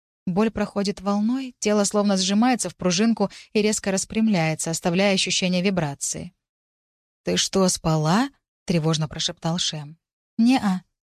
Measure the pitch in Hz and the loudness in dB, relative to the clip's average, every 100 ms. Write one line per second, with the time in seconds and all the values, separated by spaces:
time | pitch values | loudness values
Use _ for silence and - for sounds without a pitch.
0 | _ _ - 180 220 214 208 202 196 196 | _ _ -4 0 0 0 -4 -2 -4 -4
1 | 190 208 220 262 262 - 208 208 202 208 | -2 0 0 -2 -6 -6 0 2 2 2
2 | 208 190 185 208 247 247 175 - 180 170 | 2 0 2 2 2 2 -4 -2 -2 2
3 | 226 220 196 - - 220 214 214 202 190 | 2 2 -2 -4 -4 0 0 0 -2 -2
4 | - 226 220 185 160 156 165 165 185 175 | -2 0 2 2 2 0 -4 -2 -2 2
5 | 202 190 185 - 185 180 196 180 147 143 | 2 2 0 0 0 0 0 0 -4 -6
6 | - 156 175 _ _ _ _ _ _ _ | -8 -8 -10 _ _ _ _ _ _ _
7 | _ _ - 180 - 196 185 - 165 156 | _ _ -4 -2 0 2 0 0 0 0
8 | 156 196 277 _ _ _ - 170 160 160 | 2 2 0 _ _ _ -2 0 0 0
9 | 156 160 - 165 165 175 - 156 147 160 | -4 -6 -8 -6 -4 -2 -4 -6 -14 -20
10 | _ _ _ - 233 262 202 185 _ _ | _ _ _ 2 4 4 2 -2 _ _
11 | _ | _